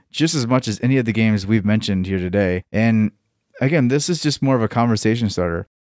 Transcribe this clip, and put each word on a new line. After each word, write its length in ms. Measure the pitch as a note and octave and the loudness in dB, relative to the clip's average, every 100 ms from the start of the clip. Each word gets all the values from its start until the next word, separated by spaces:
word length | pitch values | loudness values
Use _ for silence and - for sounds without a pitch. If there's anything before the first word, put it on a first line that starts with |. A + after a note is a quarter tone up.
| _ | _
just 240 | - D#3+ | -2 -2
as 120 | D#3+ A#2 | 0 0
much 200 | B2+ A#2+ | 0 0
as 120 | G2+ | -2
any 140 | B2 C3+ | 0 0
of 80 | |
the 80 | A#2 | 0
games 340 | G#2+ A2 G#2 F#2+ | 0 2 0 0
we've 180 | A2 G2 | 0 2
mentioned 400 | G#2+ G#2 F#2+ F#2 | 0 0 -2 -2
here 120 | F#2+ | -2
today. 460 | F2+ G2 F#2+ F2+ - | -2 0 0 -2 -4
And 400 | G#2 A2+ A2 G#2+ _ _ _ _ - | 0 2 2 0 _ _ _ _ -4
again, 280 | C3 E3 B2 | 0 2 2
this 200 | C#3+ D#3+ | 0 0
is 140 | E3+ | -2
just 180 | D3+ - | -2 -2
more 140 | C#3 C3 | 0 0
of 60 | |
a 60 | A2 | 0
conversation 600 | A#2+ A#2+ A2 A2 A#2+ A2 | 0 0 2 0 0 0
starter. 380 | F#2 F2 E2+ - _ _ | -2 -4 -4 -8 _ _